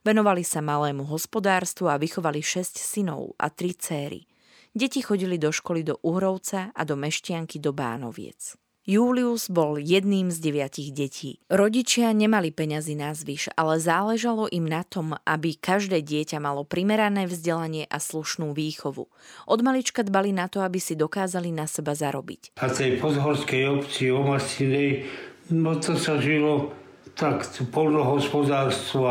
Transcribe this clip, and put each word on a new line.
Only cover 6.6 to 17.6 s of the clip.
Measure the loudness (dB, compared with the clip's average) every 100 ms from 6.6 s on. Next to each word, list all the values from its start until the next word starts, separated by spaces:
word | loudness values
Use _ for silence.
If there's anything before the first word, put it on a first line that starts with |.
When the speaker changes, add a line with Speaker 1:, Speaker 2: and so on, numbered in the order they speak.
| -6
Speaker 1:
a | -6 -4
do | -2
Mešťanky | -2 -4 -4 -6 -6 -4
do | -2
Bánoviec. | -2 -4 -4 -8 -10 -16 -14 -16 -16 _ _ 2
Julius | 4 4 4 2 0 0
bol | 2 2 0
jedným | 2 4 4 2 0
z | 0
deviatich | -2 0 -2 -6 -8 -4
detí. | -6 -6 -12 -12 _
Rodičia | 4 4 2 2 2 4 4
nemali | 4 4 2 -2
peňazí | -2 -2 -4 -4
na | -6
zvyš, | -6 -8 -6 -4 0
ale | 2 4
záležalo | 4 2 2 0 0 0 0
im | 0
na | 0 -2 -4
tom, | -4 -4 -2 0
aby | 0 0 -2
každé | 0 0 2 0
dieťa | 0 -4 -2 -4
malo | -2 -4
primerané | -4 0 2 2 2 2 -2
vzdelanie | -2 -2 -2